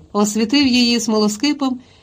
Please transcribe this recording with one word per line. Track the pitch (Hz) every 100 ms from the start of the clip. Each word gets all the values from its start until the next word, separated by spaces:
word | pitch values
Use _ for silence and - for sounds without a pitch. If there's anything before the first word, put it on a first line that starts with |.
| -
освітив | 202 208 214 220 285 269
її | 247 233 233
смолоскипом | 226 214 214 208 285 294 269 254 - -